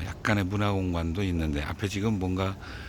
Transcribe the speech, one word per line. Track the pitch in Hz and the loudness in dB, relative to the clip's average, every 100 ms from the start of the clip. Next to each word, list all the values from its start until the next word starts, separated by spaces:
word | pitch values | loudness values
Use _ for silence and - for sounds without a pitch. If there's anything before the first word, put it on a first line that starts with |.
| 92 | -6
약간의 | - - 104 90 | -4 2 2 2
문화 | 101 101 | 2 2
공간도 | 98 92 85 82 87 98 | 2 2 0 0 0 0
있는데, | 85 80 73 | 2 0 0
앞에 | 73 87 101 | -2 -2 -2
지금 | 101 110 101 | 0 0 2
뭔가, | 92 92 95 95 - - | 0 2 0 -2 -10 -12